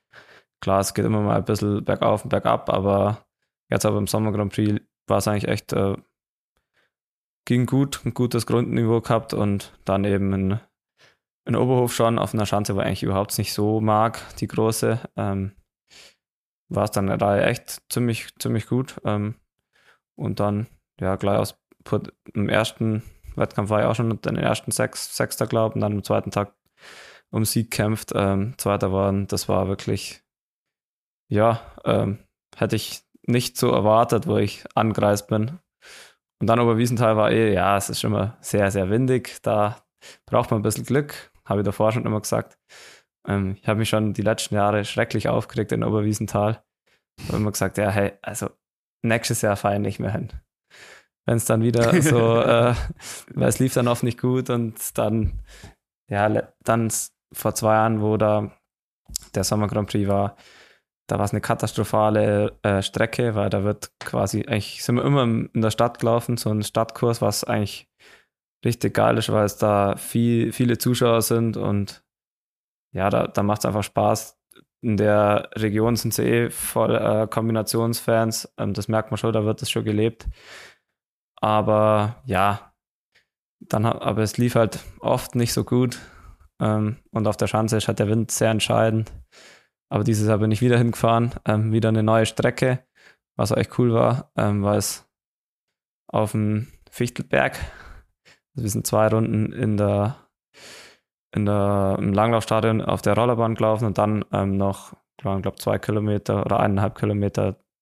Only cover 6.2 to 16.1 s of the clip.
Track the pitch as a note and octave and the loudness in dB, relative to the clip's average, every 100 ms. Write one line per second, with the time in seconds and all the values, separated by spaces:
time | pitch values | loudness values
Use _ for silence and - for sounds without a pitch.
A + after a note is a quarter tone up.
6.2 | _ _ _ _ _ _ _ _ _ _ | _ _ _ _ _ _ _ _ _ _
7.2 | _ _ - B2 A#2+ C3+ C#3 - A#2+ - | _ _ 0 0 2 0 0 -2 -6 -2
8.2 | B2 A#2+ - A#2 A#2 A#2+ A2+ A#2 - A2+ | -2 -2 0 0 0 0 2 2 2 0
9.2 | - - G#2 G2+ - - - G2 G2+ G2+ | 0 -2 -2 -2 -6 -10 -2 0 0 0
10.2 | G2 G2 F#2+ G#2+ - _ _ _ _ _ | 0 0 0 -2 -6 _ _ _ _ _
11.2 | _ _ - A2 B2 B2+ B2 - A#2 A#2 | _ _ -4 0 2 2 2 2 2 2
12.2 | G2 A2 G#2 G#2 G#2 G2+ G#2 F#2+ G#2+ F#2+ | 0 -2 -2 -2 -2 -2 -2 -2 -2 -2
13.2 | G#2 - G2+ - G#2 A2 G#2+ G#2+ A2+ - | -2 -4 -4 -2 0 2 2 2 2 -2
14.2 | - - G#2+ - A2 A2 A#2 A2+ - - | -14 -8 -6 0 0 0 0 -2 -4 -6
15.2 | G#2+ G2 F#2+ - _ _ _ - - | -4 -2 -4 -8 _ _ _ -20 -20